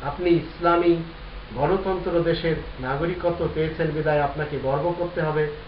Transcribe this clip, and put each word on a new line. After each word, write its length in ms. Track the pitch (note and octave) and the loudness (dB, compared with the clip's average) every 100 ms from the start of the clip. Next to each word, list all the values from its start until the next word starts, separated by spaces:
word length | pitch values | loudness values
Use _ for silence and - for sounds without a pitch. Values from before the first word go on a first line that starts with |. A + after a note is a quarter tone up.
| C3 | -6
আপনি 240 | D3+ F3 | -2 4
ইসলামী 640 | E3 - - E3+ E3+ E3+ E3+ E3 - - - - A2+ | 4 2 -2 2 4 4 2 0 -10 -14 -14 -10 -2
গণতন্ত্র 640 | D3+ G3 F#3+ F#3 F3 E3+ | 2 2 0 -2 0 2
দেশের 360 | E3 D#3 E3 D3+ - - | 2 2 0 -2 -4 -8
নাগরিকত্ব 680 | C3 C#3+ E3+ F3+ E3+ E3+ D#3+ | -4 -2 0 0 -2 0 -2
পেয়েছেন 340 | D#3 D#3 - D#3+ | 0 -2 0 -2
বিধায় 340 | D3+ D3+ D3 | 0 2 2
আপনাকে 380 | C#3+ D3+ D3 C#3 | 2 0 -4 -2
গর্ব 300 | C3 C#3+ E3+ E3+ | 0 0 0 -2
করতে 240 | F3 - | -2 -2
হবে 220 | D#3 D3+ D3+ - | 0 0 0 -2